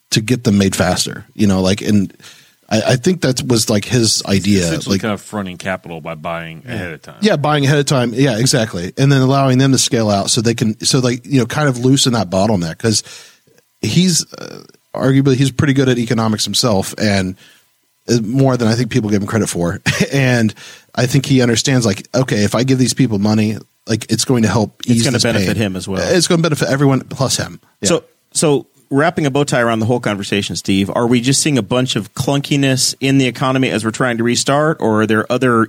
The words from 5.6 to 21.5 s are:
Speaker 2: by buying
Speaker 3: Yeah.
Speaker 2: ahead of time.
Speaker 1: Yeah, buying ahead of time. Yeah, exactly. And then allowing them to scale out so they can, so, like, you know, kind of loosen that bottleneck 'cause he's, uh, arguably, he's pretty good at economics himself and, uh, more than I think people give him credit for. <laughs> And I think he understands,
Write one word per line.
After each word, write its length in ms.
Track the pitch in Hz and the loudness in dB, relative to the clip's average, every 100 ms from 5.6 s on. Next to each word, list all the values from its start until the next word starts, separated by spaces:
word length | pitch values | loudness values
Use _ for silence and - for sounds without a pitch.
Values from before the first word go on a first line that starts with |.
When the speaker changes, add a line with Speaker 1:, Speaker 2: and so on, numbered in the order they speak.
| 98 92 82 82 | -8 -8 -8 -14
Speaker 2:
by 160 | 82 80 | -12 -10
buying 460 | 85 82 82 80 - | -8 -8 -10 -14 -12
Speaker 3:
Yeah. 60 | |
Speaker 2:
ahead 180 | - 90 | -10 -10
of 80 | 78 | -12
time. 160 | - - | -16 -4
Speaker 1:
Yeah, 160 | 214 160 | 0 0
buying 280 | 147 151 | 0 2
ahead 140 | 139 151 | 2 2
of 80 | 139 | 2
time. 260 | 139 123 | 0 0
Yeah, 260 | 117 143 107 | 2 0 2
exactly. 540 | 127 131 110 90 90 - | 0 0 0 -4 -6 0
And 140 | 139 | 2
then 80 | 139 | 4
allowing 360 | 131 139 135 127 | 4 2 2 4
them 120 | 135 | 4
to 60 | 127 | 2
scale 320 | - 117 107 | 2 0 2
out 200 | 101 98 | 0 0
so 100 | - | -2
they 140 | 113 | 0
can, 240 | 117 113 110 | 0 -2 -2
so, 140 | 117 139 | -2 0
like, 260 | 123 123 | 0 -2
you 140 | - 139 | 0 0
know, 80 | 117 | 0
kind 220 | 151 147 | 0 -2
of 100 | 120 | 0
loosen 280 | 127 143 135 | 2 2 2
that 140 | 117 90 | 0 0
bottleneck 500 | 95 107 101 82 82 | 0 2 0 -2 -4
'cause 260 | 113 107 - - - _ _ _ _ _ | -2 -2 -4 -18 -20 _ _ _ _ _
he's, 440 | 110 170 185 160 - | -2 2 2 0 -4
uh, 280 | - 50 50 - _ _ | -12 -16 -18 -20 _ _
arguably, 420 | - 131 135 139 127 | -2 2 4 4 4
he's 140 | 135 | 2
pretty 220 | - 139 | 0 0
good 140 | 135 127 | 2 2
at 100 | 120 | 2
economics 460 | 113 113 110 104 | 0 0 0 -2
himself 500 | 104 98 127 95 95 - | -2 -2 0 0 -2 -2
and, 380 | 107 98 92 92 - _ _ _ _ _ - | 0 0 -2 -8 -18 _ _ _ _ _ -2
uh, 100 | 117 | -2
more 340 | 104 135 135 123 | 0 2 2 2
than 120 | 113 | 0
I 60 | |
think 160 | 113 120 | 0 0
people 200 | 127 104 | -2 0
give 120 | 104 | -2
him 60 | 98 | 0
credit 200 | 110 101 | -2 -2
for. 320 | 87 85 101 - - | -2 -2 -2 -4 -2
<laughs> 160 | 208 | -2
And 400 | 139 131 123 110 - - - _ | 0 2 2 0 -2 -18 -20 _
I 120 | - 127 | -2 0
think 200 | 143 135 | 0 2
he 140 | 131 | 2
understands, 440 | 120 | 4